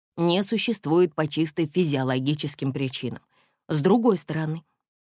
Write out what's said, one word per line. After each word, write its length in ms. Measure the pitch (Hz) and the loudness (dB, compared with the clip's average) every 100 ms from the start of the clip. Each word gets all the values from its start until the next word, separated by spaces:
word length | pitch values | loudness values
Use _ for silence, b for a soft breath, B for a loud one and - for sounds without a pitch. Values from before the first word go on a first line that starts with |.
| _ - | _ -2
не 260 | 170 180 196 | 2 2 0
существует 680 | 220 - - 147 170 180 | -2 -2 -4 0 2 2
по 140 | - 151 | 0 -2
чисто 400 | 151 160 - 156 | -2 -2 -2 -2
физиологическим 1040 | 185 160 139 131 131 131 151 147 - 135 | 0 0 0 0 -2 -2 -4 -6 -6 -4
причинам. 500 | 135 135 - 123 113 _ _ _ _ - | -4 -6 -6 -8 -10 _ _ _ _ -4
С 140 | 151 | 0
другой 340 | 185 233 233 185 | 4 4 4 2
стороны, 460 | - 156 156 160 - _ _ _ | 0 -4 -4 -6 -10 _ _ _